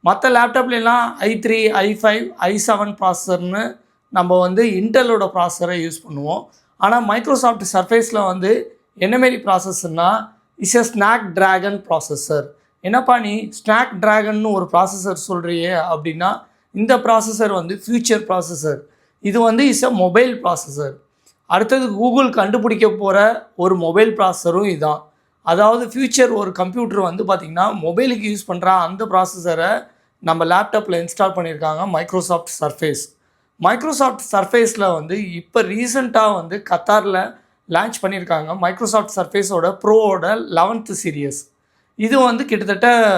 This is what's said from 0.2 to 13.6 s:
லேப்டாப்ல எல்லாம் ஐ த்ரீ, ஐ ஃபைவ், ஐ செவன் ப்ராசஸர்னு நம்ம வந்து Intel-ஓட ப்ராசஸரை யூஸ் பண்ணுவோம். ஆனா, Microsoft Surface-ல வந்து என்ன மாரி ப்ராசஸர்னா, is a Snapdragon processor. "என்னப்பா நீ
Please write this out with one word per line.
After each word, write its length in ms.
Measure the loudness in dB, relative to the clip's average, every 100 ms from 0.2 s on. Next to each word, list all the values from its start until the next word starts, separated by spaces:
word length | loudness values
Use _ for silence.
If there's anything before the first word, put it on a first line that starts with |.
லேப்டாப்ல 460 | 4 4 4 2 0
எல்லாம் 480 | 0 2 2 0 -2
ஐ 200 | -2 -2
த்ரீ, 300 | 0 2 2
ஐ 300 | 2 0 0
ஃபைவ், 260 | 0 0 -4
ஐ 320 | -4 -2 -2 0
செவன் 300 | 0 -2 -2
ப்ராசஸர்னு 800 | -2 -2 -2 -4 -2 -6 -6 -10 _ _ _
நம்ம 300 | -2 2 4
வந்து 260 | 4 2
Intel-ஓட 680 | 2 2 2 2 4 2 0
ப்ராசஸரை 560 | -2 -2 -2 -4 -4 -6
யூஸ் 100 | -10 -12
பண்ணுவோம். 360 | -10 -6 -6 -8 _ _ _
ஆனா, 320 | 2 2 0
Microsoft 520 | -2 0 2 2 0 -2
Surface-ல 520 | -2 2 0 2 -2
வந்து 540 | -2 -2 0 0 -2 _ _ _
என்ன 220 | -2 2
மாரி 180 | 2 0
ப்ராசஸர்னா, 920 | 0 0 0 -8 -6 0 0 0 -4 _ _ _
is 180 | 0 2
a 40 |
Snapdragon 1040 | 0 0 2 2 -2 0 2 2 0 -6 -4
processor. 580 | -4 -2 -8 -4 -4 -4 -14 _ _
"என்னப்பா 380 | -2 0 2 2
நீ 300 | 2 -6 -8 -10